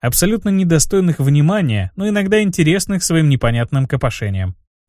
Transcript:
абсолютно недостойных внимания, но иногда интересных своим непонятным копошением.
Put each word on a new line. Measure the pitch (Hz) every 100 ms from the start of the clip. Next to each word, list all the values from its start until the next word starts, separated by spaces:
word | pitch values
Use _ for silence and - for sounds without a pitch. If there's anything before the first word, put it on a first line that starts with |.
абсолютно | 127 - 180 220 208
недостойных | 190 180 160 156 196 180 147
внимания, | 139 147 147 208 156 104 92 -
но | 202
иногда | 208 190 214
интересных | 208 175 156 185 - 190
своим | - 165 151
непонятным | 131 117 117 117 139 135
копошением. | 135 123 - 104 95 92 - _ _